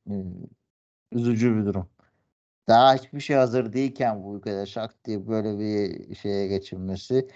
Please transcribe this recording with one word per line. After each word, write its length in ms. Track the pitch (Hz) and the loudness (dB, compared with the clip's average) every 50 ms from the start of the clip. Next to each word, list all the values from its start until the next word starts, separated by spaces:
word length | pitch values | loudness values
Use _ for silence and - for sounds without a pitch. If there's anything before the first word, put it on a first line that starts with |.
| - - | -10 -8
e, 40 | 101 98 92 92 90 90 - - _ _ _ _ _ _ _ _ _ _ _ - | -6 -6 -6 -8 -10 -12 -16 -18 _ _ _ _ _ _ _ _ _ _ _ -6
üzücü 440 | - 120 120 120 120 110 120 123 113 | -4 -2 0 2 2 2 2 2 2
bir 100 | 107 101 | 2 0
durum. 220 | 101 95 95 87 - _ _ _ _ _ _ _ _ _ _ _ _ _ _ _ - | 0 -2 -4 -6 -8 _ _ _ _ _ _ _ _ _ _ _ _ _ _ _ 6
Daha 260 | 113 117 127 135 131 | 8 8 10 8 8
hiçbir 260 | 131 - - - 143 | 6 2 -8 -10 -8
şey 160 | - - 147 | -2 2 4
hazır 360 | 135 131 120 113 127 117 113 | 4 4 4 2 0 0 0
değilken 520 | 101 127 135 135 135 - 135 117 107 101 92 | -2 -2 -2 -2 -2 -2 -2 -2 -2 -4 -8
bu 120 | 101 101 101 | -10 -12 -10
ülkede 280 | 95 107 101 98 98 | -8 -6 -6 -6 -6
şak 380 | 95 - 117 110 110 _ _ - | -6 -8 -8 -8 -10 _ _ -10
diye 240 | 117 110 101 95 110 | -8 -8 -6 -4 -4
böyle 300 | 113 110 104 110 104 101 | -2 -2 -2 -2 -4 -4
bir 560 | 107 107 107 104 101 92 - - 95 - 101 | -2 -2 0 0 -2 -2 -4 -8 -12 -14 -14
şeye 340 | - - 101 101 98 98 95 | -8 -6 -4 -2 -2 -2 -2
geçilmesi 800 | 98 95 - - - 95 92 95 95 95 - - 127 131 127 - - | -2 -4 -4 -6 -10 -8 -6 -6 -6 -6 -4 -2 0 0 0 -2 -8